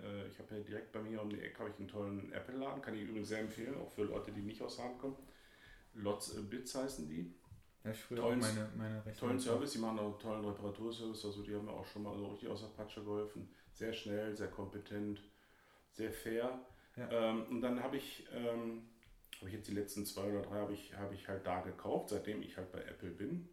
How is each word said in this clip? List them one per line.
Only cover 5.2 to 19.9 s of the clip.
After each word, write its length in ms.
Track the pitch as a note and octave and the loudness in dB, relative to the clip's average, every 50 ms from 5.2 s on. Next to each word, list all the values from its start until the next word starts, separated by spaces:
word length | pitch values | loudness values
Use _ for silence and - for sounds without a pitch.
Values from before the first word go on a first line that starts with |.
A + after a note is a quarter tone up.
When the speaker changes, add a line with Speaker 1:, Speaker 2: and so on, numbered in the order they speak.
| - - - - - - - - - - - - - - - | -10 -14 -16 -18 -20 -20 -20 -20 -18 -18 -18 -18 -18 -14 -8
Speaker 1:
Lots, 420 | A2 G2+ G2+ G#2 - - - - A2 | 0 2 4 4 4 2 -2 -2 -4
äh, 40 | |
Bits 320 | G2+ G2+ G2+ B2 - - - | -2 -2 -2 -4 -4 0 0
heißen 320 | C3 C3 C3+ C3 - D#2 D2+ | 2 2 2 0 -2 -2 -2
die. 260 | D#2 E2 F2 E2+ - - - - - - - - - - - | 0 -2 -2 -2 -6 -12 -16 -16 -16 -16 -18 -20 -20 -6 -4
Speaker 2:
Ja, 80 | A2 | -4
ich 60 | A2 - | -4 -2
früher 180 | - - B2 A#2 | -4 -2 0 4
Speaker 1:
Tollen 200 | A#2 A#2 A#2+ B2 | 6 8 8 8
Speaker 2:
auch 80 | A#2 A2 | 6 6
meine, 220 | A2 A2 G#2+ G#2+ A2+ A2+ | 4 4 2 0 0 -2
meine 200 | A2 A2 A2 A2 G#2+ | 0 0 0 -2 -2
Rechner 80 | A2 G#2+ - | -4 -4 0
Speaker 1:
tollen 180 | B2+ A#2+ B2+ B2+ | 2 4 4 4
Speaker 2:
gekauft. 40 | - | 6
Speaker 1:
Service, 280 | B2 A2+ - - - - | 6 6 6 6 2 2
die 60 | A2+ | 2
machen 200 | A2 A2 A2 G#2+ | 2 2 4 2
auch 60 | G#2 | 2
einen 140 | G#2 G2+ - | 2 0 -2
tollen 260 | - A2+ G#2+ G#2+ G#2 | -2 -2 0 0 0
Reparaturservice, 800 | G#2 G2+ - G2+ G2+ G2 - A2 A#2 A#2 A#2 A2+ A2 G#2+ - - | 0 0 0 -2 -2 -2 0 -2 -2 -2 0 -2 -2 -2 -2 -2
also 180 | G#2 G2+ G#2 G2 | -2 -2 -2 -2
die 120 | G#2 G#2 | -2 0
haben 100 | G#2 G#2 | -2 0
mir 60 | G#2+ | -2
auch 140 | A#2 - - | -4 -4 -6
schon 180 | - - G#2 G#2 | -6 -6 -4 -2
mal 140 | G2+ G2+ G2+ | -2 -2 -2
so 100 | G2+ F#2+ | -2 -2
richtig 220 | G#2 G2+ A#2 A2+ | -4 -4 -2 -2
aus 120 | G#2+ G2+ | -2 -2
der 60 | A2 G#2 | -4 -6
Patsche 340 | - - G#2+ G#2 - G#2+ G#2 | -6 -6 -6 -6 -4 -6 -2
geholfen. 440 | G#2 G#2 G#2 G#2 G#2 - - - - - - - - - | 2 2 2 2 2 0 -6 -8 -8 -10 -18 -20 -20 -6
Sehr 200 | - G#2+ A2+ A2+ | -2 0 0 0
schnell, 420 | - - G#2+ G#2 G#2 G#2+ G#2+ G#2 | 0 0 0 2 2 2 2 0
sehr 140 | G#2+ G2 E2 | 0 -2 -2
kompetent, 720 | - - G2+ F#2+ - G#2 G2+ - G#2 G#2 G#2 G#2 G#2 G2+ - - - - - - - - - - - - - _ | -2 -4 -4 -4 -4 -6 -6 -4 -2 0 0 0 0 -2 -6 -14 -20 -20 -20 -20 -20 -20 -20 -20 -20 -20 -20 _
sehr 200 | - - A2 G#2+ | -4 -2 0 0
fair. 480 | - - - A2+ A2+ A#2 A#2+ B2+ C3 B2+ - - - - - - - A#2+ | 0 -2 0 2 2 4 4 4 2 0 -6 -10 -16 -20 -20 -12 -6 -6
Speaker 2:
Ja. 120 | A#2 A2+ | -2 4
Speaker 1:
Ähm, 360 | A#2 A#2 A2+ A2 A2 A2+ A2 - | 6 6 8 8 6 4 2 2
und 120 | B2+ A#2 | 2 4
dann 200 | B2+ B2 B2 A#2+ | 4 4 4 4
hab 120 | B2 C3+ - | 4 2 2
ich, 340 | G2+ - - - - - - - | 0 0 -2 -8 -10 -10 -6 -4
ähm, 500 | A#2+ A#2+ A#2 A#2 A#2 A#2 A#2 A#2 A2+ A#2 - - - - - - - - - - - | 0 2 2 2 2 0 0 -2 -4 -8 -12 -18 -20 -20 -20 -20 -20 -16 -14 -12 -8
hab 80 | - F#2+ | -6 -6
ich 60 | G#2 | -4
jetzt 140 | G#2+ G#2 - | -4 -2 0
die 40 | G2+ | 2
letzten 320 | G2+ G#2 - | 2 2 2